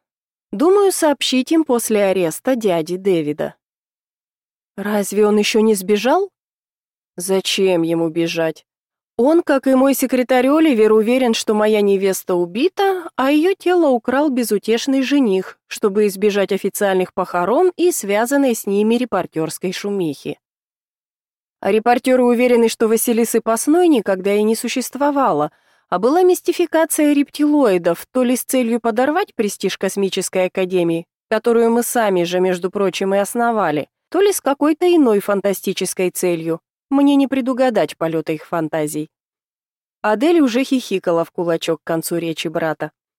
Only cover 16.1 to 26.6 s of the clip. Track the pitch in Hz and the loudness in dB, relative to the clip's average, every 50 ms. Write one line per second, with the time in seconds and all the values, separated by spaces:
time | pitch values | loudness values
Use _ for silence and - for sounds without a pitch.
16.1 | 190 196 196 214 196 208 196 185 202 190 - 202 - - 208 196 190 185 185 175 | 0 0 0 0 2 0 0 0 -2 -4 -4 -4 -4 -2 -2 0 0 0 -2 -2
17.1 | _ - 185 - - 180 175 180 226 294 370 370 349 - 330 359 339 - - 196 | _ -6 -6 -4 -2 -2 -2 0 0 2 2 0 0 0 0 0 0 -2 -4 -2
18.1 | 202 208 226 240 277 285 277 262 233 - - - 196 202 208 220 233 240 254 233 | 0 0 0 0 0 2 2 2 0 -2 -2 -2 0 0 2 2 2 0 0 -2
19.1 | - 190 165 170 - 160 160 156 - - - 180 185 - - 202 202 202 180 160 | -2 -4 -4 -4 -6 -6 -6 -6 -6 -8 -8 -8 -8 -6 -8 -6 -4 -4 -4 -4
20.1 | 139 - - - 143 - _ _ _ _ _ _ _ _ _ _ _ _ _ _ | -6 -6 -10 -12 -12 -12 _ _ _ _ _ _ _ _ _ _ _ _ _ _
21.1 | _ _ _ _ _ _ _ _ _ _ - - 196 220 214 240 240 247 - 262 | _ _ _ _ _ _ _ _ _ _ -4 -2 -2 0 2 2 0 0 2 2
22.1 | 254 254 247 240 240 226 247 247 247 233 233 226 - - 233 220 226 220 - - | 2 4 4 4 4 4 4 4 4 4 2 2 0 0 0 0 0 0 0 0
23.1 | 240 220 240 220 - 233 - - 226 226 - - 302 349 359 349 311 240 190 - | 0 0 0 0 0 -2 0 0 -2 -2 0 2 2 4 4 4 4 2 2 0
24.1 | 196 185 185 196 202 208 214 214 226 220 - 240 - 269 233 - - 254 285 285 | -4 -2 0 0 0 2 2 0 0 -2 -4 -6 -6 -4 -6 -6 -6 -2 -2 -2
25.1 | 285 285 269 226 180 147 147 156 - _ _ _ _ _ _ _ - 180 190 247 | 0 0 0 0 0 0 -2 -4 -6 _ _ _ _ _ _ _ -6 -2 0 2
26.1 | 285 359 370 359 359 349 - - 330 - | 2 4 4 4 2 2 0 -4 -2 -2